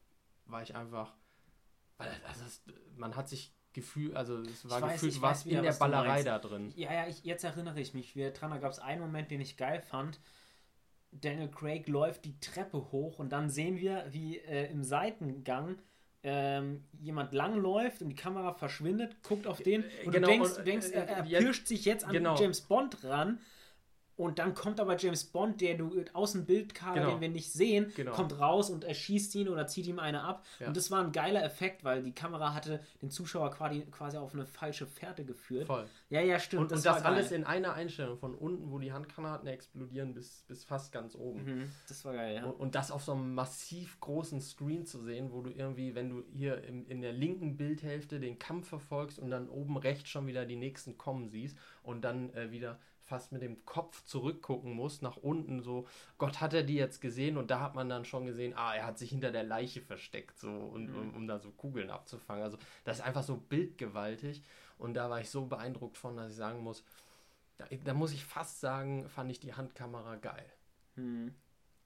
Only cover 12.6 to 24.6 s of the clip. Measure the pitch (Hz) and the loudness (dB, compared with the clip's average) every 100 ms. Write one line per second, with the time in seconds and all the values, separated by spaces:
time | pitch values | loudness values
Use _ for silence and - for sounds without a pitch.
12.6 | 196 143 - 139 160 - 135 143 151 135 | -4 -4 -2 -2 -2 -4 -2 0 2 2
13.6 | 170 180 190 190 143 151 156 165 156 143 | 2 2 2 0 -2 -4 -4 -6 -2 0
14.6 | 143 147 131 143 214 220 143 135 131 131 | 0 0 2 2 2 -2 -4 -4 0 0
15.6 | 165 190 - _ _ _ 139 139 139 139 | 0 -6 -10 _ _ _ -2 2 2 2
16.6 | 139 143 - 151 151 151 127 139 170 214 | 0 -4 -8 -10 -4 -2 0 2 4 4
17.6 | 185 208 240 - 156 143 180 196 180 - | 4 4 2 0 -4 -4 -4 0 -2 -2
18.6 | 143 - 156 214 226 - - 208 208 170 | -4 -2 2 2 0 -4 0 0 0 2
19.6 | 190 214 214 - 180 180 180 226 - - | 6 6 4 -2 6 8 10 10 8 4
20.6 | 180 214 202 202 196 196 160 170 247 - | 2 2 2 0 2 0 4 8 8 6
21.6 | - 214 202 214 - 170 170 156 196 - | 0 2 4 4 4 4 6 8 6 4
22.6 | - 220 269 - 131 143 180 233 - - | 6 6 6 -2 0 2 4 0 -4 -20
23.6 | - - _ - _ - 170 156 185 185 | -20 -20 _ -20 _ -2 0 2 2 2